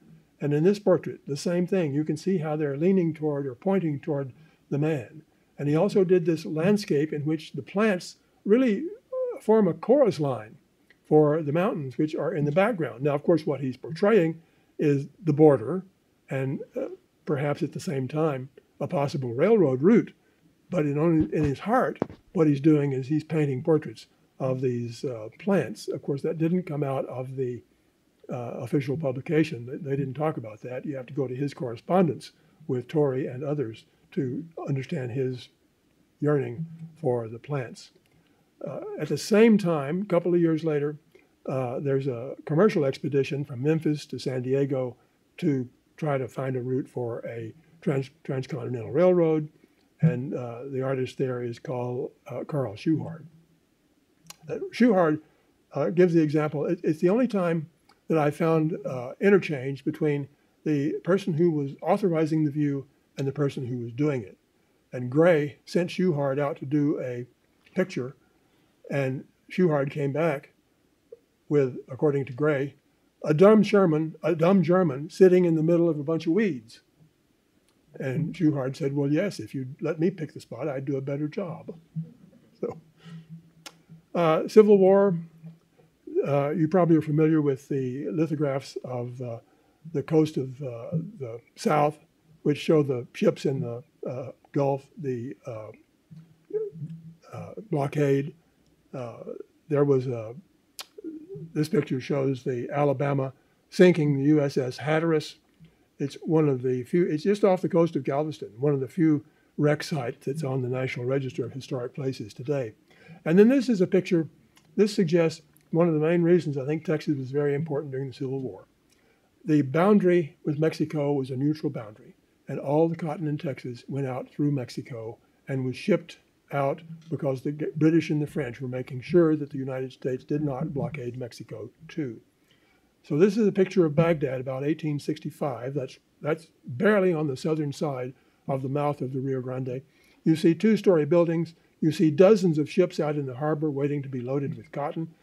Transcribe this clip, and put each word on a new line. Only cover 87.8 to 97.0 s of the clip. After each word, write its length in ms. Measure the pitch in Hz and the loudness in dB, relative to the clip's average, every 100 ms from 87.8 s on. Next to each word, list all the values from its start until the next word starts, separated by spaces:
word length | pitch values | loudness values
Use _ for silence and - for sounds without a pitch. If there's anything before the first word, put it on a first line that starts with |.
| 127 131 170 | -4 -6 -6
lithographs 680 | 185 160 151 147 135 - - | -2 -2 0 -2 -2 -6 -12
of, 360 | - 123 123 123 | -8 -8 -8 -10
uh, 180 | 123 117 _ _ _ _ 160 | -12 -12 _ _ _ _ -8
the 100 | 147 | -6
coast 340 | - 160 156 - | 2 2 4 0
of, 260 | 131 127 | -6 -8
uh, 280 | 139 117 123 165 175 214 | -12 -10 -6 -6 -6 -12
the 220 | 123 117 _ - | -12 -12 _ -6
South, 420 | 220 151 147 151 _ _ _ _ | 0 2 2 -2 _ _ _ _
which 160 | 147 143 | -2 0
show 240 | - 160 | 4 4
the 240 | 139 123 120 | 4 -2 -6
ships 320 | - 202 - 165 | 0 0 2 -2
in 140 | 135 | -2
the, 220 | 120 117 - _ - | -4 -8 -14 _ -10
uh, 240 | 127 131 - _ | -10 -12 -16 _
Gulf, 360 | - 139 135 - - | 0 0 0 -6 -10
the, 380 | 139 123 123 - | -6 -6 -8 -12
uh, 260 | - 110 107 - _ _ _ - - _ _ 427 415 - - - | -14 -12 -14 -18 _ _ _ -20 -20 _ _ -8 -8 -10 -12 -14